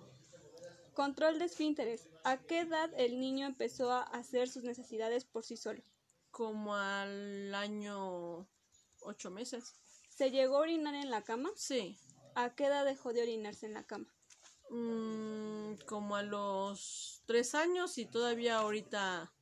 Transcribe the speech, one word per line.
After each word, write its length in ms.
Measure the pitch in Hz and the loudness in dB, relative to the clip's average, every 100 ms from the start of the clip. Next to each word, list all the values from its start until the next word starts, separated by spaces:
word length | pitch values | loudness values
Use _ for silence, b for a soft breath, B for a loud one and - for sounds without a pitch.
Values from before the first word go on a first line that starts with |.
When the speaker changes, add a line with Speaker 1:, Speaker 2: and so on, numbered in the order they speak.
| - - - - - - 523 - - | -20 -20 -20 -20 -20 -18 -16 -18 -8
Speaker 1:
Control 440 | - 277 269 311 311 | 0 0 6 4 6
de 60 | |
esfínteres. 640 | 339 - 302 302 233 226 - - | 0 2 2 2 0 -2 -8 -4
¿A 140 | - 262 | 0 0
qué 240 | - 330 | 2 0
edad 280 | 339 320 320 285 | 2 2 2 4
el 240 | 240 247 | 2 4
niño 260 | 262 269 277 | 0 0 -2
empezó 460 | 262 233 - 247 | -2 -2 0 2
a 100 | 247 | 2
hacer 460 | - 240 240 247 254 | 0 -6 -2 0 0
sus 160 | 254 | -2
necesidades 600 | 240 247 247 220 220 240 | -6 -6 -6 -2 0 0
por 200 | - 226 | -2 -8
sí 120 | - 226 | -6 -8
solo? 280 | - - - _ _ _ _ | -8 -8 -12 _ _ _ _
Speaker 2:
Como 420 | - 220 214 208 | -4 -4 -2 -2
al 800 | 202 196 196 196 202 202 202 202 | 0 0 0 -2 -4 -6 -6 -4
año 960 | 196 208 208 208 202 190 180 170 170 196 _ _ _ _ _ | -2 -2 -4 -4 -4 -4 -4 -6 -8 -12 _ _ _ _ _
ocho 280 | 196 214 196 | -12 -10 -10
meses. 460 | 185 240 240 240 - - - - | -8 -8 -8 -10 -20 -20 -20 -20
Speaker 1:
¿Se 240 | - 269 | 2 4
llegó 240 | 262 262 277 | 6 6 6
a 60 | |
orinar 340 | 320 330 294 285 | 4 2 0 -2
en 160 | 277 | -2
la 100 | 220 | -2
cama? 300 | 208 233 311 | -2 -2 -2
Speaker 2:
Sí. 420 | 427 - 269 185 202 - - - | -4 -2 0 0 -8 -18 -20 -8
Speaker 1:
¿A 220 | 254 240 247 | -2 -2 2
qué 100 | 285 | 2
edad 180 | 285 | 4
dejó 280 | 277 269 254 | 2 0 0
de 100 | 233 | 0
orinarse 440 | 233 226 214 214 214 | 2 0 -4 -8 -10
en 80 | |
la 100 | 214 | -10
cama? 280 | - 214 - _ _ - - - 571 | -8 -10 -10 _ _ -20 -20 -20 -10
Speaker 2:
Mm, 1040 | 233 233 226 220 220 220 214 214 214 214 208 - | -6 -2 -2 -2 -4 -4 -6 -6 -6 -6 -8 -6
como 300 | 208 208 202 | -6 -2 -2
a 60 | |
los 1000 | 208 208 202 196 196 196 - - - - - | 0 -2 0 0 -2 -4 -8 -8 -10 -12 2
tres 280 | 233 247 | 4 4
años 440 | 294 339 359 339 262 | 2 4 4 0 -2
y 80 | 226 | -2
todavía 520 | 226 240 233 233 226 | 2 2 2 4 4
ahorita 760 | 214 214 - 208 190 175 165 _ | 4 0 -2 -2 0 0 -6 _